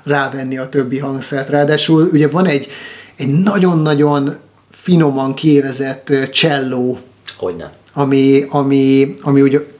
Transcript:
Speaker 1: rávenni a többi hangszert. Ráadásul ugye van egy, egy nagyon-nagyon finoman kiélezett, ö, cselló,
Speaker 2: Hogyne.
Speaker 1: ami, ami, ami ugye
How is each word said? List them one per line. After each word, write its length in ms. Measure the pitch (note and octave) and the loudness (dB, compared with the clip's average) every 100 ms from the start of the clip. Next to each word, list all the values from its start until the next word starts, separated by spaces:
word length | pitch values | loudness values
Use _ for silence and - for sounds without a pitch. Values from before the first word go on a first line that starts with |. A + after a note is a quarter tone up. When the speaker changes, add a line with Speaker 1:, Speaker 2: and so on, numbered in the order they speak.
Speaker 1:
rávenni 540 | C#3 C#3+ C3+ C3+ C3 C3 | -4 -2 -4 -6 -8 -8
a 120 | C3 | -6
többi 280 | C#3+ B2 C3 | -4 -4 -4
hangszert. 500 | C#3 C3+ - C#3 C3+ | -6 -8 -6 -8 -2
Ráadásul 600 | D3 D3 D3+ - D#3+ F3 | 0 2 0 2 2 4
ugye 160 | D3+ D3 | 2 2
van 180 | E3 F#3+ | 2 0
egy, 220 | C#3 - - - - - - | -2 -6 -16 -18 -20 -20 -8
egy 140 | C3+ | -2
nagyon-nagyon 1040 | D3 G3 G3+ F3+ D#3+ D#3 C#3+ D3 C#3+ C#3 - - _ _ | 0 0 2 2 2 2 2 2 0 -2 -6 -16 _ _
finoman 640 | - - E3+ D3+ C3+ C3+ | -10 0 2 2 0 -4
kiélezett, 760 | C3+ D#3 C#3+ C#3 B2+ C3+ C3 - | -2 2 2 2 -4 -8 -8 -2
ö, 200 | C#3 C3 | -2 0
cselló, 680 | - D#3+ C#3+ C3 B2+ B2 B2 - _ - - | 0 0 0 -4 -4 -4 -6 -12 _ -18 -10
Speaker 2:
Hogyne. 320 | F#2 E2+ D2+ - _ | -8 -8 -14 -20 _
Speaker 1:
ami, 520 | - C#3 C3+ C3+ C3+ C#3 | -4 0 2 4 4 2
ami, 680 | C#3+ C#3 C#3 C3+ C3+ C#3 - | -2 0 2 4 2 2 -2
ami 200 | D3 C#3 | 0 4
ugye 180 | C#3 C#3+ D3 | 4 2 -4